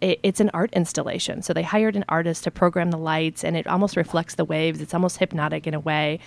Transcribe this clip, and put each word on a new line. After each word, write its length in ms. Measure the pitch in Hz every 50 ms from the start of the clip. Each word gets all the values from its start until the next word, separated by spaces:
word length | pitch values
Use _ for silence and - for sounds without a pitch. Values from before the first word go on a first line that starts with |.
it, 180 | - 190 175 -
it's 180 | - 202 185 -
an 100 | 220 208
art 180 | - 165 - - -
installation. 680 | 185 175 - - - 147 - - - - - - -
So 140 | 185 - 170
they 80 | 165
hired 340 | 170 165 - 214 220 220 202
an 80 | 202 190 -
artist 340 | - 165 170 170 160 - -
to 60 | 175
program 400 | - - 185 175 170 185 170 175
the 80 | 170 160
lights, 440 | 160 160 156 160 160 160 165 -
and 140 | - 165 165
it 100 | 165 -
almost 300 | - 175 185 202 202 -
reflects 380 | 175 165 - - 165 165 - -
the 100 | - 160
waves. 380 | 156 160 156 160 165 160 143
It's 100 | 151 -
almost 240 | - 170 180 180 -
hypnotic 500 | - 185 180 - 160 147 151 156 156 -
in 60 | 165
a 80 | 156 151
way. 380 | 147 165 151 151 151 151 151 170 -